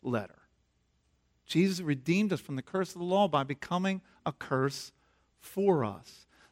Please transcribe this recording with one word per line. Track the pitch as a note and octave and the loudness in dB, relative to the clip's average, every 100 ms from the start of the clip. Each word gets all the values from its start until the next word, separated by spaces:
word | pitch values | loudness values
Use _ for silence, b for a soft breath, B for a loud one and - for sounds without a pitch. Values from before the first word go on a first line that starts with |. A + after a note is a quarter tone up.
letter. | B2+ A#2 G2 - _ _ _ _ _ _ _ _ _ _ - | -4 -2 -4 -12 _ _ _ _ _ _ _ _ _ _ 0
Jesus | D#3+ F#3+ F3+ | 2 2 2
redeemed | E3 C#3 C3+ F3+ G#3+ | -2 -2 2 2 2
us | F3 | -2
from | - C3 | -4 -8
the | |
curse | - F#3+ F#3 | -4 -4 -4
of | F3 | -6
the | F3 | 0
law | F#3+ G3+ | 2 4
by | D3+ | 2
becoming | C3+ C#3+ - F3+ F#3+ F#3+ b b E3 | 0 -4 -4 -2 0 -2 b b -6
a | |
curse | - - C3 C3+ C#3+ - _ _ _ _ _ | -6 -2 0 0 -2 -12 _ _ _ _ _
for | - - G3 E3 A2 | -10 0 2 2 0
us. | F#2+ - - _ b b | -6 -14 -20 _ b b